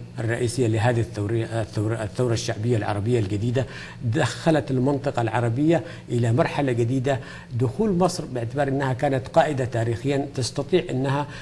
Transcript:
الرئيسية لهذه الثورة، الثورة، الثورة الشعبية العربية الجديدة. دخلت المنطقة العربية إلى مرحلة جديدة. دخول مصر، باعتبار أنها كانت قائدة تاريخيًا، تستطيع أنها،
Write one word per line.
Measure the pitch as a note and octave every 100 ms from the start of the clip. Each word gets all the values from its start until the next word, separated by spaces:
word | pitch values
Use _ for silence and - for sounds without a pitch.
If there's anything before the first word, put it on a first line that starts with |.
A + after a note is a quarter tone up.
| - -
الرئيسية | A2+ A#2+ A#2+ - A#2
لهذه | A2 A#2+ A#2
الثورة، | F#2+ G#2 G#2
الثورة، | A2+ A2+ A2+ G2+ A2 G#2+ A2+
الثورة | G#2 - B2+
الشعبية | A2+ - G#2+ A#2 A2+
العربية | G#2 G2+ G#2+ A#2+
الجديدة. | G#2 G#2 A#2+ A#2 - - - -
دخلت | B2 C#3+ C3 - E3+ D3+ -
المنطقة | C3 C3 C#3 C#3 B2+
العربية | A2+ A2 A#2+ A#2 D#3 E3 - - -
إلى | A#2+ A#2
مرحلة | C3 E3 - C#3
جديدة. | A#2+ A#2 C3+ B2+ B2+ - - - A#2
دخول | B2+ - A3 F3
مصر، | F3 -
باعتبار | D3 B2 A2+ C3 C#3
أنها | C3+ C3+
كانت | B2 C#3+ C3 -
قائدة | E3 D3+ C3+
تاريخيًا، | A#2+ A2+ A2+ A2+ C3+ C#3 -
تستطيع | - B2 - C#3 F3+ -
أنها، | C3 C#3 C#3+ C#3+ -